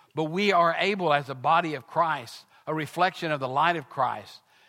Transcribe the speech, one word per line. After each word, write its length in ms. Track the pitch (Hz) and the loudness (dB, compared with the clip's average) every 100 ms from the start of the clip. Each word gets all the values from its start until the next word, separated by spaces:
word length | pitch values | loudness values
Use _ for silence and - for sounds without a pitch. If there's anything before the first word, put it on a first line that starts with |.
| _ | _
but 120 | 147 156 | -4 -4
we 260 | 175 202 | 0 2
are 240 | 180 170 165 | 4 4 2
able 360 | 185 202 170 | 0 0 0
as 160 | 143 139 | 0 -2
a 60 | 131 | -4
body 400 | 143 165 170 143 | 2 2 2 -4
of 120 | - | -4
Christ, 580 | 160 165 143 117 - - _ - | 0 0 -2 -8 -16 -20 _ -6
a 60 | |
reflection 580 | 156 147 165 180 - 170 | -6 -4 0 0 0 -4
of 80 | 147 | -2
the 80 | 131 | -2
light 280 | 135 165 170 | 2 2 0
of 140 | - | -4
Christ, 520 | - 123 107 98 - _ _ | -2 -2 -2 -10 -20 _ _